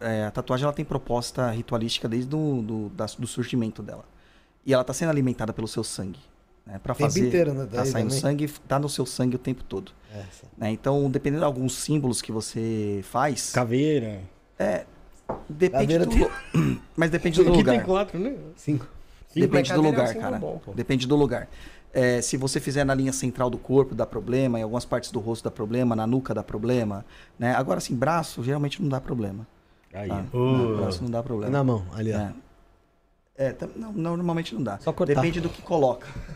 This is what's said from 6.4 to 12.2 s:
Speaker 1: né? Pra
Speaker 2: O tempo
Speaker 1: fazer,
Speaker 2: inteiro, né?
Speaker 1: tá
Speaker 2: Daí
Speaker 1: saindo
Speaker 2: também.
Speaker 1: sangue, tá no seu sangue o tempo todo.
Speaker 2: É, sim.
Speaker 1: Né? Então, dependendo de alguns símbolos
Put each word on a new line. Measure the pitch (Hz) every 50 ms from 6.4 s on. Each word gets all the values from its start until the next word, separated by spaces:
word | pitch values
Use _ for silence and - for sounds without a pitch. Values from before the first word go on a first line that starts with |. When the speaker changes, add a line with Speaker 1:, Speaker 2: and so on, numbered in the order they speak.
| _ _ _ _ _
Speaker 1:
né? | 101 98 98
Pra | - - 123
Speaker 2:
O |
tempo | - 127 110
Speaker 1:
fazer, | - 185 123
Speaker 2:
inteiro, | 123 120 175 165 147 135
né? | 135 131 101
Speaker 1:
tá | -
Speaker 2:
Daí | - -
Speaker 1:
saindo | 135 123 113 107
Speaker 2:
também. | 117 135 135
Speaker 1:
sangue, | - 139 147 143 151 147 - - -
tá | - 131 143
no | 147 143
seu | - - 127
sangue | 123 - - 127 127 123
o | 123
tempo | - 135 120 - -
todo. | - - 95 98 - - - - -
Speaker 2:
É, | 104 104 95 95
sim. | - - - - -
Speaker 1:
Né? | - 113 107
Então, | 110 107 - 139 143 143 139 139
dependendo | 123 139 - 147 143 160
de | 165
alguns | 147 131 127 131 123 -
símbolos | - - - 151 151 139 123 110 -